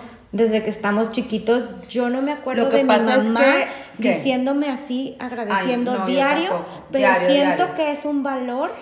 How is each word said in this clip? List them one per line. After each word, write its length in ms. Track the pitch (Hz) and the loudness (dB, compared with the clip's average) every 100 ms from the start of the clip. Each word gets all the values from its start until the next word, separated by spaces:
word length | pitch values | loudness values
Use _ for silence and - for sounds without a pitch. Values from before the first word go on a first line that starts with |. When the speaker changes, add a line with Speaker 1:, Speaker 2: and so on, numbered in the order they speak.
| - - - | -16 -20 -8
Speaker 1:
desde 300 | 202 226 220 | 0 2 2
que 60 | 214 | -2
estamos 420 | 208 202 208 226 | -4 -2 0 0
chiquitos. 760 | - - 220 226 247 - - - | -2 -4 -4 0 0 -2 -10 -8
Yo 220 | 233 240 | -4 -2
no 100 | 262 | -2
me 120 | 277 | -2
acuerdo 320 | 294 262 233 | -4 -4 0
Speaker 2:
Lo 60 | 269 | 2
que 60 | 277 | 4
Speaker 1:
de 40 | |
mi 60 | 277 | 4
Speaker 2:
pasa 280 | 320 226 254 | 4 4 2
es 80 | |
Speaker 1:
mamá 160 | 220 233 | 2 4
Speaker 2:
que, 600 | 269 277 269 - - - | 4 4 0 -8 -16 -4
¿qué? 60 | 220 | -2
Speaker 1:
diciéndome 540 | - 269 254 254 285 294 | 0 0 0 0 -2 -2
así, 480 | 254 - 254 269 - | -6 -6 -6 -6 -10
agradeciendo 720 | 254 240 208 190 185 240 233 | -10 -8 -4 -2 0 -2 0
Speaker 2:
Ay, 60 | 202 | -2
no, 80 | 190 | 0
yo 60 | |
Speaker 1:
diario, 360 | 277 277 302 359 | 2 2 2 0
Speaker 2:
tampoco. 320 | 170 - - - | -4 -6 -14 -4
Speaker 1:
pero 140 | 269 262 | 2 4
Speaker 2:
Diario, 180 | 247 277 | 4 4
Speaker 1:
siento 280 | 285 285 - | 4 4 2
Speaker 2:
diario. 180 | 359 339 | 0 0
Speaker 1:
que 140 | 302 | -2
es 120 | 285 | -2
un 180 | 294 285 | -2 -2
valor 520 | 277 262 247 247 349 - | -2 -4 -4 -4 -4 -6